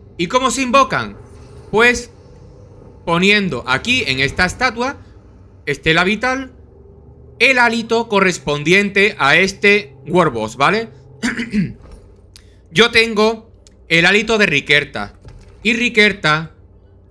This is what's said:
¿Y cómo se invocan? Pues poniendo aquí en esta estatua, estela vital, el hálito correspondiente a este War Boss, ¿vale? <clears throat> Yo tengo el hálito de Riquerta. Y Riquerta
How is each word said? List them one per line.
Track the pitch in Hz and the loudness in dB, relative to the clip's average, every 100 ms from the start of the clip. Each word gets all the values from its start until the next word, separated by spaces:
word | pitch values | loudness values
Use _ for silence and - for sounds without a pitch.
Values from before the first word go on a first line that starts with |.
| - - | -20 -8
¿Y | 170 | -2
cómo | 254 262 | 0 -2
se | 262 | -2
invocan? | 254 254 - 139 107 101 - - - - - | 0 2 2 -2 -6 -12 -20 -20 -20 -20 -4
Pues | 202 240 240 - - - - - - - - - - - | 2 2 2 -6 -20 -20 -20 -20 -20 -20 -20 -20 -14 -4
poniendo | 170 190 208 190 127 - | 0 2 2 0 -6 -2
aquí | 131 226 254 135 | -2 0 -2 -2
en | 131 | -2
esta | 139 - 180 | -2 -2 -4
estatua, | - 247 226 254 285 - - - - - - - | -2 -4 -2 -6 -8 -18 -20 -20 -20 -20 -16 -8
estela | 143 160 165 | -6 0 0
vital, | 180 214 254 262 262 - - - - - - - - - | 0 0 -2 -4 -8 -16 -20 -20 -20 -20 -20 -20 -18 -2
el | 254 254 | 0 4
hálito | 240 233 226 226 226 | 2 0 -2 -2 0
correspondiente | 202 185 170 - 147 147 190 202 202 208 208 | 0 0 -2 -6 -4 2 2 2 0 0 0
a | 139 156 | 2 4
este | 190 - 202 208 202 - - | 2 0 2 2 -2 -18 -4
War | 175 160 | 0 2
Boss, | 117 107 123 | 0 -6 0
¿vale? | 143 208 226 - - - | 0 0 -4 -14 -20 -8
<clears throat> | 247 240 233 208 160 - - - - - - - - - _ | -6 -6 -6 -4 -4 -8 -20 -20 -20 -20 -20 -20 -20 -20 _
Yo | 165 226 | 2 2
tengo | 233 226 208 214 226 - - - _ - | 4 0 2 0 0 -10 -20 -20 _ -2
el | 165 175 | 2 4
hálito | 202 226 220 | 2 2 0
de | 196 | 2
Riquerta. | 143 135 147 139 110 101 - - - - - | 0 0 0 0 -8 -10 -14 -20 -20 -20 -8
Y | 208 | -4
Riquerta | 247 240 226 208 196 156 156 160 - - - _ - _ | -2 -2 2 0 0 -2 -2 -2 -16 -20 -20 _ -20 _